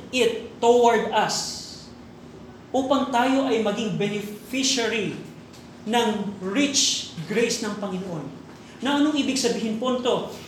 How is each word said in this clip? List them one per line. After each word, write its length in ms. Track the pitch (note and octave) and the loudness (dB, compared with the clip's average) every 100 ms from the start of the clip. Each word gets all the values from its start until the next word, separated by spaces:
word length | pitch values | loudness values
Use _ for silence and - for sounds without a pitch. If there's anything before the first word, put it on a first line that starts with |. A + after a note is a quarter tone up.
| - | -4
it 480 | B3+ A3+ - - - | 2 2 2 -6 2
toward 480 | A#3 A#3+ A#3 A3 - | 6 8 8 6 4
us. 420 | A3 F3 - - - - - - - - - - - - - - | 2 2 0 -4 -8 -12 -14 -16 -18 -18 -20 -20 -18 -18 -18 -4
Upang 400 | B3+ B3+ C4 C4 | -2 2 2 2
tayo 320 | A#3+ C4 C4+ B3+ | 2 4 4 2
ay 160 | A3 | 2
maging 320 | G#3 G3 G#3 | 2 0 -2
beneficiary 1200 | D#3+ G#3 G#3 - - - C4 C4+ B3 A3+ A3+ F3 - - - - - - - G#3 | 0 0 -2 -6 -10 -6 -2 0 2 0 0 -2 -4 -10 -16 -18 -18 -20 -12 -2
ng 220 | A#3 A3 G3 F3+ - | 2 2 0 -4 -6
rich 720 | F#3 G#3+ C#4+ - - - - F3 D#3 | -4 0 2 2 0 0 -6 -10 -4
grace 320 | G#3 A#3+ - | 0 0 0
ng 160 | G#3+ G3 | -4 -4
Panginoon. 480 | G3 F#3 F#3+ D#3+ C3+ - - - - - | -4 -6 -6 -6 -8 -12 -16 -18 -18 -6
Now, 160 | B3 C#4+ | 0 4
anong 160 | D4+ | 4
ibig 240 | D4 C4 - | 4 0 2
sabihin 400 | A#3 - A3+ G#3+ | 0 0 -2 -2
po 160 | B3 | 0
nito? 400 | B3 B3 F#3 - - | 0 2 0 -2 -10